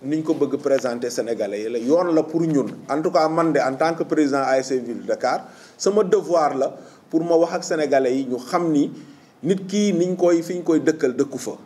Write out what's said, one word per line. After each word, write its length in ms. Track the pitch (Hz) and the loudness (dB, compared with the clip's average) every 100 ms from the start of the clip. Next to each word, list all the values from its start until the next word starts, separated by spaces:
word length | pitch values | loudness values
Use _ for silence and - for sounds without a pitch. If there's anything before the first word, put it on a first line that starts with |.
ni 140 | 135 156 | -4 -4
ñu 60 | |
ko 100 | 156 | -2
bëgg 220 | 151 143 139 | -2 0 -2
présenter 520 | 139 135 127 120 120 | 0 0 0 -4 -4
Sénégalais 540 | 123 113 113 104 104 | -4 -4 -2 -4 -4
yi 60 | 110 | -4
la, 80 | 120 | -4
yoon 340 | 120 165 175 | 0 2 2
la 120 | 160 | 0
pour 160 | 156 165 | 0 -2
ñun. 260 | 165 143 110 87 - | 0 0 -2 -8 -6
En 100 | 143 | -2
tout 120 | 170 | 0
cas, 160 | 170 160 | 2 2
man 240 | 160 165 | 2 2
de, 80 | 143 | 2
en 140 | 127 135 | 0 0
tant 180 | 160 | -2
que 80 | 165 | 0
président 400 | 165 156 147 139 | -2 2 2 2
A 140 | 131 135 | 2 2
S 80 | 131 | 2
C 100 | 131 | -4
Ville 240 | 117 107 | -4 -8
de 40 | 98 | -4
Dakar, 400 | 110 123 - - - - - | -2 0 -2 -6 -20 -20 -4
sama 260 | 190 208 | 0 2
devoir 540 | 196 208 160 170 147 135 | 2 2 2 2 2 0
la 180 | 139 - - - _ | -2 -4 -20 -20 _
pour 140 | 160 | -2
ma 140 | 170 165 | 2 4
wax 160 | 170 | 4
ak 80 | 180 | 0
Sénégalais 520 | 175 165 147 135 131 131 | -4 -2 2 2 4 0
yi, 100 | 135 | -2
ñu 120 | 123 | -6
xam 340 | - 175 170 | -2 -2 2
ni 180 | 147 147 - - - - _ | 2 0 -4 -20 -20 -20 _
nit 220 | - 190 180 | -2 -2 -2
ki 240 | 202 208 | 0 2
niñ 240 | 170 180 175 | 2 0 2
koy, 260 | 175 170 | 2 2
fi 120 | 165 180 | 0 -6
ñu 80 | |
koy 160 | 165 156 | 0 2
dëkkal, 340 | 143 156 131 | 2 0 -2
dëkku 240 | 117 135 127 | 0 -4 -4
fa. 140 | 107 101 | -10 -12